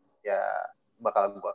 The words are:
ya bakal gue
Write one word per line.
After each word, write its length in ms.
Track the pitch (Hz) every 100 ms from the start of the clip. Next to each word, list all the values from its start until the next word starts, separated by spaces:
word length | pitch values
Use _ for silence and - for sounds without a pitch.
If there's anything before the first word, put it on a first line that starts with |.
| _ _ 104
ya 140 | 98 98 98 - - _ -
bakal 320 | 110 - 101
gue 220 | 101 104